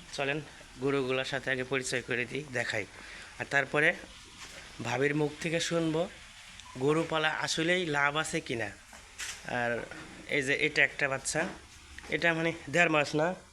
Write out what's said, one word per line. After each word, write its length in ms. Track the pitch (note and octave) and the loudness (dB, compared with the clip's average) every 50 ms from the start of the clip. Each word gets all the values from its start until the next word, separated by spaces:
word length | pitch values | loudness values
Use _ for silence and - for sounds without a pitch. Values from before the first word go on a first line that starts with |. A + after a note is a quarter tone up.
| - - | -12 -10
চলেন 280 | - D3 C#3 C#3 D3 D#3 D3 - - - - - - B2+ | -4 -2 -2 0 -2 -2 -4 -8 -14 -18 -20 -16 -8 -2
গরুগুলোর 440 | B2+ C#3 C#3 C#3 B2+ B2+ C3 C3 C3 | 0 2 2 2 2 2 2 0 0
সাথে 260 | - C#3+ C3 - C3 | 0 -2 -2 0 0
আগে 140 | C3 B2+ B2+ | 0 0 0
পরিচয় 380 | B2+ C#3 C3 B2+ - C3 B2 | 0 0 -2 0 0 -2 -2
করে 220 | A2+ - B2 A#2+ A#2+ | -2 0 0 0 0
দিই, 200 | - C3 C3+ D3+ C#3+ | -2 -4 -6 -6 -4
দেখাই। 340 | B2 A#2+ A2+ - A#2 G#2+ F#2+ - - - - - - - - - - - | -4 -4 -2 0 -2 -2 -2 -4 -10 -16 -16 -16 -16 -16 -16 -14 -8 -8
আর 60 | A#2 - | -4 0
তারপরে 440 | C#3 C#3 C3+ C3 - D3 D#3 E3 - - - - - - - - - - - - - - - - - - | 2 2 2 4 4 4 4 4 2 0 -6 -14 -16 -18 -18 -18 -16 -16 -16 -16 -14 -16 -16 -16 -10 -8
ভাবির 320 | A#2 A#2 A#2+ B2+ C#3 D3 C#3+ | -4 -2 2 4 4 4 4
মুখ 160 | D3+ D3+ D3 D3+ - | 4 2 0 0 -2
থেকে 200 | - E3 D#3+ E3 | -4 -2 0 0
শুনবো 480 | - - E3+ E3+ E3 D#3+ D#3 D#3+ F3+ G#3+ - - - - - - - - - - - - - B2+ | 0 0 2 2 2 2 2 0 0 -2 -4 -14 -18 -18 -20 -20 -20 -18 -18 -18 -16 -12 -4 0
গরু 280 | C3 D3 D#3 E3 D#3+ D#3+ | 4 4 4 4 2 2
পালা 200 | D#3+ D#3 D#3 D#3 | 2 2 2 2
আসলেই 560 | - A2 C#3+ C#3+ - E3 D#3+ E3+ F3+ F#3 F3+ | 0 0 -2 0 0 2 2 2 2 2 2
লাভ 300 | D#3 C#3+ C#3+ C#3+ C#3+ C#3+ | 0 2 4 4 4 2
আছে 240 | D#3 D#3 - E3+ D#3+ | 2 0 0 -2 -4
কি 160 | - - B2+ | -2 -2 -2
না। 140 | A#2 G#2+ G2+ - - - - - - - - - - - - - - - | -2 -2 -4 -6 -12 -18 -20 -20 -20 -20 -16 -12 -12 -10 -10 -10 -10 -6
আর 400 | - A#2+ B2 A#2+ A#2+ A#2 A2 - - - - - - - - - - | -4 -2 0 2 2 0 -2 -4 -6 -10 -12 -14 -14 -16 -14 -6 -2
এই 140 | C3 D3 | 0 0
যে 120 | C3 C3 C#3+ | 2 2 2
এটা 300 | - D3+ D3+ D3+ D#3 C#3 | 2 2 4 6 6 6
একটা 240 | C3 - - D3 C3+ | 6 4 2 0 0
বাচ্চা, 400 | C3+ B2+ - - - D#3 F3 F#3+ - - - - - - - - - - - - | 0 0 -2 -2 0 0 0 0 -4 -10 -14 -18 -20 -20 -20 -18 -18 -14 -8 -4
এটা 260 | D#3+ D3+ F3 E3+ E3 | -2 2 4 4 4
মানে 180 | D#3+ E3 E3 D#3+ - - C#3+ | 4 2 0 0 -2 -6 0
দেড় 180 | C3+ E3+ F3 E3 | 4 4 4 6
মাস 260 | D#3 D3+ C#3+ - D3+ | 6 4 4 4 2
না 200 | D3+ D#3 F3+ F#3 - - - | 2 2 2 0 -2 -10 -18